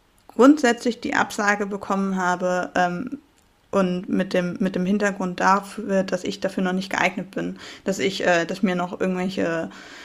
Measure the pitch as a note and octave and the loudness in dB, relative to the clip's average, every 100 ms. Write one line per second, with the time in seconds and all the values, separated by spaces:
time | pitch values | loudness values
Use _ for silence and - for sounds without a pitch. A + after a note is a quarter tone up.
0 | _ _ - - C4 D4+ A#3+ A#3 B3 A3+ | _ _ -8 6 8 8 4 2 -2 -2
1 | - - G#3 - G3+ G#3 G3+ G3+ - G3 | -2 0 0 0 0 0 -2 -6 -2 0
2 | G3 F#3+ F3+ F3+ F3+ F3+ F3+ F3+ F3+ F3 | 0 0 0 0 0 0 0 0 0 -2
3 | - C4+ - _ _ _ _ G3 F#3 F3+ | -8 -10 -14 _ _ _ _ 0 2 0
4 | - F#3+ F#3 F#3 F3+ - F#3 F#3 F#3 G#3 | -2 -2 0 0 -2 -2 -2 0 0 2
5 | G3+ G3 F#3 F3+ F#3 G3 G3 - G3+ F#3+ | 0 -2 -6 0 2 2 0 -10 -2 0
6 | F#3+ F3+ - F#3+ F#3+ G3+ F#3 F#3 F#3+ - | 0 -4 -4 -4 -4 -2 -2 -2 -2 -2
7 | F3+ F#3+ E3+ - F3 F#3+ - - - G3 | -2 -2 -8 -8 -8 -8 -16 -8 -4 -2
8 | G3 F#3+ - E3+ E3 F#3 F#3+ F3+ F3+ - | -2 0 2 2 0 0 0 0 -4 -4
9 | F#3 F#3 F#3 F#3+ F3 E3 F3+ - - - | -2 -2 -2 -2 -2 -2 -6 -12 -18 -18